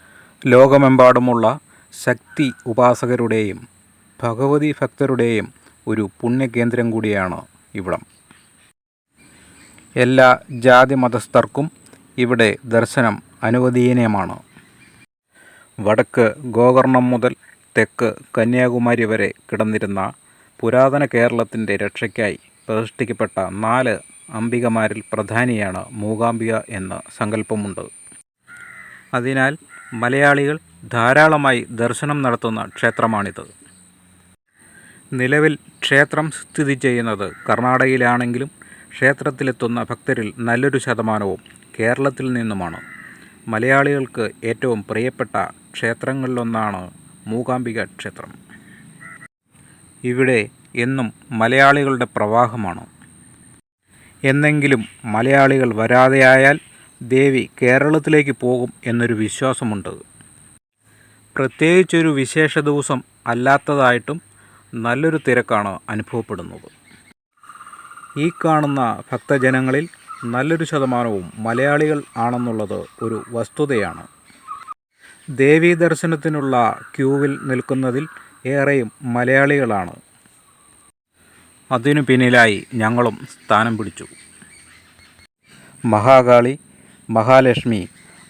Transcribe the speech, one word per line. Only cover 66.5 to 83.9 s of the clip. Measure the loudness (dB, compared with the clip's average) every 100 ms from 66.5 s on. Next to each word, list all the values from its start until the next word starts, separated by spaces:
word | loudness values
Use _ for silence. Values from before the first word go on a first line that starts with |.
| -18 -20 _ _ _ _ _ _ _ _ -20 -20 -20 -20 -20 -16 -6
ഈ | -6 -4
കാണുന്ന | 0 0 0 -2 -2 -4 -8
ഭക്തജനങ്ങളിൽ | -10 -2 0 2 0 0 -2 -4 -14 _ -14 -8
നല്ലൊരു | -4 -2 -2 -2
ശതമാനവും | -2 -2 -2 -2 -4 -8 -10 -6
മലയാളികൾ | -2 0 2 0 -2 -6 -6
ആണെന്നുള്ളത് | -4 -4 -4 -6 -6 -8 -12 _
ഒരു | -8 -8 -8 -8
വസ്തുതയാണ്. | -8 -6 -4 -2 -4 -8 -18 _ _ _ -20 -20 -18 -20 _ _ -20 _ -16 0
ദേവീ | 4 6 4 2
ദർശനത്തിനുള്ള | 0 0 -4 -4 -4 -4 -2 0 0 -2 -12 -4
ക്യൂവിൽ | -2 0 -2 -4 -6
നിൽക്കുന്നതിൽ | -6 -4 -4 -2 -4 -8 -14 -20 _ -6
ഏറെയും | -2 0 0 -2 -8 -6 -2
മലയാളികളാണ്. | 2 2 2 2 0 -2 -6 -12 _ _ _ _ _ _ _ _ _ _ _ _ _ _ _ _ _ -4
അതിനു | 0 0 2
പിന്നിലായി | 4 4 6 4 2 -6 -4
ഞങ്ങളും | -2 0 -2 -2 -16
സ്ഥാനം | -20 _ 2 2 -2
പിടിച്ചു. | -8